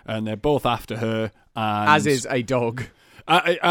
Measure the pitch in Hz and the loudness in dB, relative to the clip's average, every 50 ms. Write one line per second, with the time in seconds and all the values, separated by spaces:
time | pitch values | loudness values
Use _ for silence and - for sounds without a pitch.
0 | - - 110 110 110 107 107 104 - 147 147 127 - 123 117 110 - - 113 113 | -10 -8 -6 -4 -4 -4 -4 -2 0 0 0 2 0 0 -2 -2 -4 -8 -8 -4
1 | 123 113 113 110 110 107 - _ _ _ - 117 110 107 104 104 107 147 151 156 | -4 -2 -2 -2 -4 -6 -8 _ _ _ -8 -4 -2 -2 -2 0 4 4 4 4
2 | 143 151 139 127 110 - 139 127 117 101 135 123 120 117 113 - - - _ _ | 4 2 0 0 -2 -2 -4 -4 -2 -2 -2 0 0 -2 -4 -6 -10 -12 _ _
3 | _ _ - - - - 160 180 - 175 175 - - 175 | _ _ -20 -8 0 2 2 2 4 2 0 2 2 2